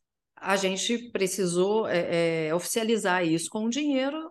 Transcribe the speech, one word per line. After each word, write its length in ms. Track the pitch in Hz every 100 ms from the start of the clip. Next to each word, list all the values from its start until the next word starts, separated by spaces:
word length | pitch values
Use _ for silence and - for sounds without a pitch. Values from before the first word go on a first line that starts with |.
| _ _ _ -
a 200 | - 190
gente 540 | 190 190 - 233 240
precisou, 760 | 202 190 196 180 175 190 220 214
é, 600 | 170 170 170 165 160 156
é, 60 | 170
oficializar 720 | - 233 220 226 190 180 170
isso 240 | 165 -
com 160 | 220 226
o 40 |
dinheiro 600 | 269 294 262 269 311 320